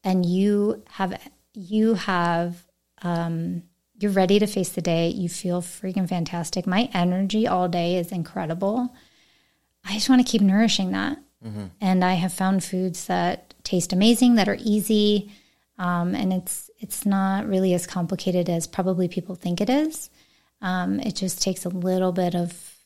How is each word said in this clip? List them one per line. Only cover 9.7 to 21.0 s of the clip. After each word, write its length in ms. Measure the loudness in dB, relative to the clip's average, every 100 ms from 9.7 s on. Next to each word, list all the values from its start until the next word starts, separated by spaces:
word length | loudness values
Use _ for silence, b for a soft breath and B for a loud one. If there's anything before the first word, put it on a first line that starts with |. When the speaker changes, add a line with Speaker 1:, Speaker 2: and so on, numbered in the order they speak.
| _
Speaker 1:
I 80 | -8
just 140 | -4 4
wanna 160 | 6
keep 160 | 6 4
nourishing 520 | 4 6 4 2 -2
that. 260 | -2 -4 -6 _ _ -12
Speaker 2:
Mm-hmm. 180 | -10 -10 -4
Speaker 1:
And 200 | 0 2
I 120 | 2
have 180 | 2 -2
found 320 | -2 0 0
foods 400 | -2 -4 -4 -6 -4
that 440 | 0 0 -4 _ -16
taste 300 | -2 -2 0
amazing, 440 | 2 4 6 6 6
that 120 | 4
are 80 | 0
easy. 720 | 0 0 2 2 4 2 -2 B B B B -6
Um, 360 | -2 0 0 -2
and 160 | 0
it's, 360 | -2 -4 -10 -12 _
it's 260 | -12 -4 0
not 420 | 2 2 0 0
really 260 | 0 2
as 120 | 0 -2
complicated 640 | -4 -4 -2 -2 0 0
as 180 | -2 -4
probably 400 | -2 -2 0 0
people 280 | -2 -8 -10
think 240 | -6 -2
it 100 | 0
is. 400 | 2 0 -4 -16 b b b b _
Um, 380 | -4 -2 -2 -2